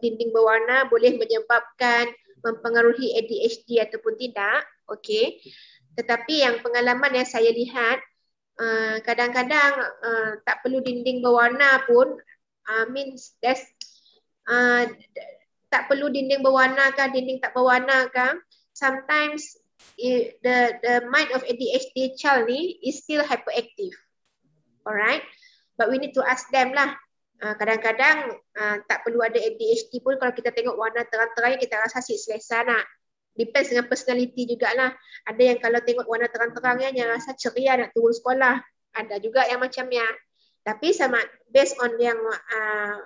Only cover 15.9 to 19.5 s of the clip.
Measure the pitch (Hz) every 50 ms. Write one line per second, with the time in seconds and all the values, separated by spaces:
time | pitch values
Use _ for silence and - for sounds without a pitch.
15.9 | 277 277 285 294 247 277 269 262 277 277 262 269 262 262 262 262 269 277 269 269
16.9 | 269 277 269 269 254 262 254 262 262 254 - 226 - 254 254 254 247 247 254 262
17.9 | 269 262 254 247 - 254 254 262 311 359 - _ _ _ _ _ _ - 285 269
18.9 | 262 - - - 302 302 302 302 302 302 302 -